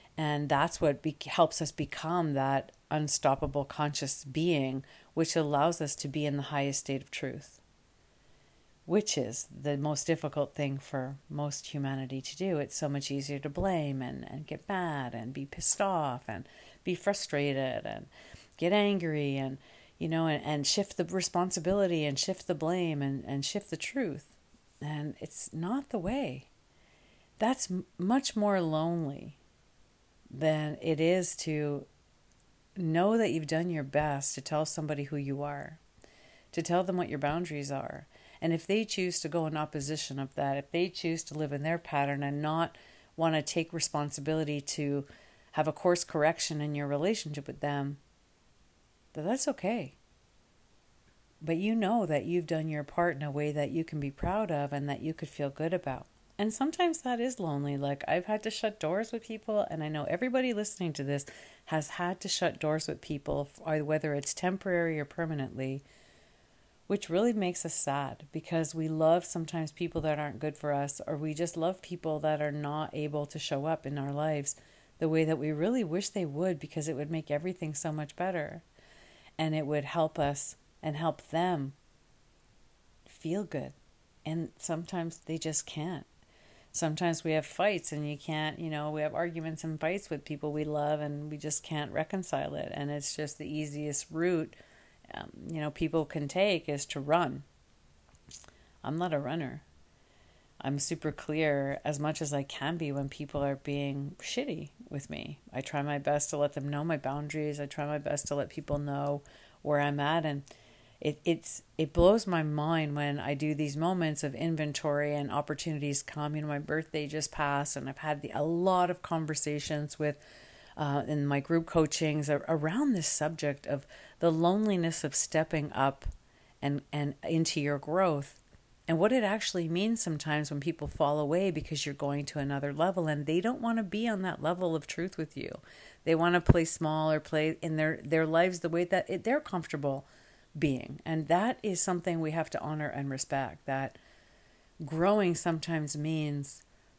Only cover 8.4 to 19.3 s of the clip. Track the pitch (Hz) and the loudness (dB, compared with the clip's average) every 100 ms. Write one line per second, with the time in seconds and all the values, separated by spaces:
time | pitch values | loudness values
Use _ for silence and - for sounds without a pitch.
8.4 | _ _ _ _ - 196 214 - 113 147 | _ _ _ _ 0 2 2 0 0 -2
9.4 | - - 143 143 151 143 - 160 151 147 | -4 -4 -2 0 0 0 2 0 0 -2
10.4 | 135 - 143 135 - 139 131 139 - 147 | -2 -2 -2 -4 -4 -4 -4 -8 -8 -6
11.4 | 147 147 - 147 135 135 131 135 - - | -2 -4 -4 -4 -2 -4 -4 -6 -8 -4
12.4 | 190 156 135 - 151 143 - 139 139 143 | -2 0 0 -2 0 -2 -2 -4 -4 -4
13.4 | 147 143 190 175 147 135 127 135 120 143 | -4 -2 0 2 0 -2 -4 -8 -8 -10
14.4 | 151 156 - 190 175 143 127 120 113 139 | -10 -10 -4 -2 -2 -2 -4 -6 -8 -8
15.4 | 139 - - - 196 180 143 123 - 104 | -10 0 2 2 2 2 0 -2 -6 -8
16.4 | - - - - - 175 - 202 - 147 | -10 -18 -20 -8 -4 0 0 0 -2 0
17.4 | 143 135 131 110 110 - - - - - | 0 0 0 -2 -6 -8 -12 -18 -20 -20
18.4 | - - 170 208 202 196 165 151 143 | -20 -2 2 4 4 2 0 0 0